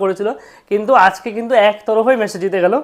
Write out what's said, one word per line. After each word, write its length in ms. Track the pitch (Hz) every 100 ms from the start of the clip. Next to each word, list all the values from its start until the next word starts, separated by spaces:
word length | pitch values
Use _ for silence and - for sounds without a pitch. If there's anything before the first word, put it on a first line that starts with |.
করেছিল, 260 | 190 190 208 - - - _
কিন্তু 240 | 208 214 254 190
আজকে 220 | 185 233
কিন্তু 240 | 208 233
একতরফাই 600 | 240 208 208 - 220 226 254
ম্যাচটা 220 | 208 185
জিতে 200 | 190 190
গেল 100 | 180 247